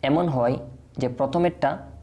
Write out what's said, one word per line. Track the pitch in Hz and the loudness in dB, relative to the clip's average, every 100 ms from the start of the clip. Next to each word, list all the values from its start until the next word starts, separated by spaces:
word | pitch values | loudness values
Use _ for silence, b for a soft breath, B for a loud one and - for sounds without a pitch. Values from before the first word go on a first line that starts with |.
এমন | 139 151 175 | 2 2 2
হয় | 135 120 127 - - - - | 2 2 0 -6 -16 -16 -4
যে | 127 | -4
প্রথমেরটা | 123 135 175 175 175 139 147 - - | 0 -2 2 0 2 -2 -2 -10 -20